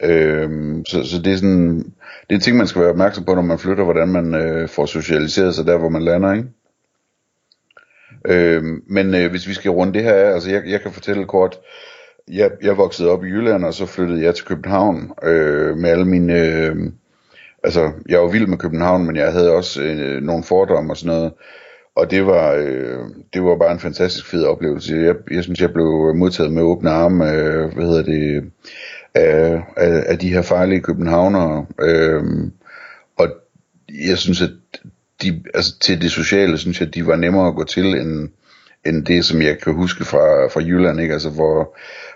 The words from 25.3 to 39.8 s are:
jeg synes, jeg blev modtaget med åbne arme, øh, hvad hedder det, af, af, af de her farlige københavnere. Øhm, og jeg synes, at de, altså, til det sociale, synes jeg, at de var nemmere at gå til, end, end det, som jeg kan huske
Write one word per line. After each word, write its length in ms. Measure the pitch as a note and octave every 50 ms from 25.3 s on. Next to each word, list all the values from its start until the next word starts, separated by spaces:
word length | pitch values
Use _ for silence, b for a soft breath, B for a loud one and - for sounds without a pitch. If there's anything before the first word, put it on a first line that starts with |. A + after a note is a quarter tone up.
jeg 120 | - F2+
synes, 180 | F2 F2 F2 D#2
jeg 120 | F#2 E2
blev 420 | - E2+ E2 D#2+ D#2+ D#2+ D#2 D#2+ D#2+
modtaget 380 | E2+ F2+ F#2 F2+ - E2 D2+
med 100 | D#2+ E2
åbne 280 | E2 E2+ F2 F2 - D#2+
arme, 420 | D#2 D#2+ E2+ F2 F#2 F2 D#2+ D2+
øh, 420 | D#2 D#2 D#2 D#2 D#2 D#2+ D#2 D#2 -
hvad 100 | - E2+
hedder 180 | E2+ E2 D#2+
det, 420 | D#2 D#2 D#2 D2+ D2+ D2 D2 D2 C#2 - - B B B B B B B B B B B -
af, 480 | - E2 D#2+ D2+ D#2 D#2+ E2 E2 E2 F2 - -
af, 280 | - F2+ E2+ E2+ D#2+ -
af 120 | - F#2 E2
de 100 | F2+ F2+
her 140 | F2+ F2+
farlige 380 | F2 - F#2 F2+ F#2 F#2+ F#2+ F2+
københavnere. 840 | E2 - D#2+ - F2 E2 E2+ E2+ F2+ F#2+ G2 F#2+ E2+ D#2 D#2 D2+ D2 - - -
Øhm, 720 | D#2 E2 E2 D#2+ D#2+ D#2+ D#2+ D2+ D#2 D#2 D#2 D#2 D#2+ F2 - B B B B B B B B B B B _
og 120 | - E2+ E2 - - _ _ _ _ _ _ _ _ _ - D2 C#2 D2+ F#2
jeg 100 | F#2 F2
synes, 240 | - G#2 F2 F2+
at 80 | F2+ C#2+ - - _ _ - - - - - _ _ _ _ -
de, 200 | - F#2+ E2+ D#2+ - - -
altså, 240 | - F2+ - - -
til 240 | - - F#2 D#2+
det 80 | F2 E2
sociale, 480 | - D#2+ D#2+ - G2 G2 G2 F2+ D#2+ D2+
synes 220 | E2 F2+ F2 -
jeg, 80 | F2+ D#2
at 60 | D2
de 120 | E2+ E2
var 100 | D#2+ D#2+
nemmere 320 | D#2+ F2 F2 F#2 F#2+ F#2 F2
at 60 | D2+
gå 100 | D2+ D#2
til, 220 | - - F2 F#2
end, 420 | F#2+ F#2 C2+ B1+ D#2+ D#2 D2+ D2+ D#2 - b b b b b b b b b -
end 200 | D#2+ E2 D#2+ C#2+
det, 180 | F2 F2 F2 E2+
som 180 | - E2 D#2+
jeg 160 | D#2 D2 D2+ -
kan 160 | - E2+ D2+
huske 300 | E2